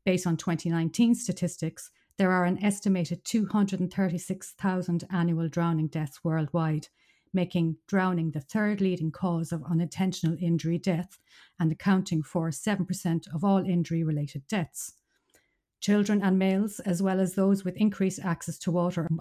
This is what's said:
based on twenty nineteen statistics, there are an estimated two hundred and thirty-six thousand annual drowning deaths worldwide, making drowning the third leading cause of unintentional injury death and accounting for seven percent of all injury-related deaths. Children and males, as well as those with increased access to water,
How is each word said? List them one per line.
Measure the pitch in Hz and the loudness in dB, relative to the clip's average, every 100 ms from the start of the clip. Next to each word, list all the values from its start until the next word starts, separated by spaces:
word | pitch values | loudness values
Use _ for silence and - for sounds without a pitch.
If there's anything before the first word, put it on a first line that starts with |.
based | - 185 180 | 0 2 2
on | 160 | 0
twenty | - 165 175 | 0 -2 0
nineteen | 165 165 - 233 | 0 0 4 4
statistics, | 240 - 180 175 - 160 - - _ _ - | 4 0 -2 -4 -4 -6 -8 -16 _ _ 0
there | 190 | 2
are | 185 | 4
an | 175 185 | 2 2
estimated | 208 202 202 185 165 170 | 0 0 0 0 0 -4
two | - 233 202 | -2 -2 0
hundred | 214 196 185 | 2 0 0
and | 180 | -2
thirty-six | - 190 170 - 190 - | 0 0 -2 -6 -8 -10
thousand | - 196 185 175 170 - | -4 -2 0 0 -2 -2
annual | 180 170 165 165 | 0 0 0 -2
drowning | 170 170 160 156 | 0 0 0 0
deaths | 160 151 - | -2 -6 -6
worldwide, | 170 160 151 175 160 151 - _ _ _ _ | -2 -2 0 0 0 -2 -4 _ _ _ _
making | 190 180 180 165 156 - | -2 0 0 0 -2 -2
drowning | 196 185 175 160 | 0 2 0 -2
the | 151 | -4
third | - 220 208 202 | -4 0 0 2
leading | 190 180 160 | 0 0 -4
cause | - 190 170 165 | -2 -2 -2 -2
of | 165 151 | -6 -2
unintentional | 165 175 - 190 - 160 165 | 0 0 -2 -2 0 -2 0
injury | 175 165 160 170 | 0 0 0 -2
death | 190 165 180 - _ - - - | 0 -2 -4 -14 _ -20 -14 -2
and | 165 | 0
accounting | 156 196 190 180 160 | 0 2 2 2 -2
for | 147 175 165 | -2 -2 -2
seven | 143 - 202 190 | -4 -2 -2 -2
percent | 180 180 165 - | -2 -2 -2 -4
of | 165 | -2
all | 202 196 | 2 2
injury-related | 185 175 156 165 160 147 147 143 - | 2 0 0 0 0 -2 -4 -8 -4
deaths. | 214 156 - - - _ _ _ _ _ _ _ _ | -4 -4 -8 -14 -16 _ _ _ _ _ _ _ _
Children | - 208 208 202 | 2 4 4 2
and | 190 190 | 4 4
males, | 190 190 214 - | 4 2 0 -4
as | 202 175 | -2 0
well | 190 185 | 2 2
as | 185 | 0
those | 190 190 196 | 2 2 2
with | 180 180 | 0 0
increased | 214 202 190 190 | 2 2 0 0
access | 190 165 - - | -4 -4 -6 -6
to | - | -2
water, | 170 175 175 151 160 | 0 0 0 -2 0